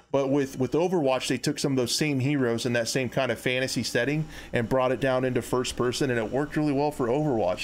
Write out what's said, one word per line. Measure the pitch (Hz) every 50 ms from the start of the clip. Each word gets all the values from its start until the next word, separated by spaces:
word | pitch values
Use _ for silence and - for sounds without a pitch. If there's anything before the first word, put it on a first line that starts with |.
| - _
But | - 139 135 131
with, | 139 147 135 135 - 127
with | 127 123
Overwatch, | - 151 175 180 190 175 143 131 131 127 - -
they | 135 120
took | - 151 143 -
some | - 147
of | 135
those | 131 120 117 -
same | - 160 151 143 131
heroes | 123 139 151 143 127 117 117 113 117
in | 127
that | 120 120 113 113
same | - 139 131 113
kind | - 143 131 123
of | 113 -
fantasy | - 131 127 127 131 131 - 139 113
setting | - - 123 120 131 147 156 156 - - - - -
and | - 120 117 -
brought | 131 131 127 127
it | 127 107
down | 139 135 127 127 131
into | 127 123 123
first | 113 - - 123 127 - -
person, | - 120 123 120 - 151 131
and | 123 117
it | 110 -
worked | - 131 151 147 -
really | 156 151 151
well | 139 135 147 151
for | 143 - 131
Overwatch. | 113 123 147 151 151 127 113 92 90 - -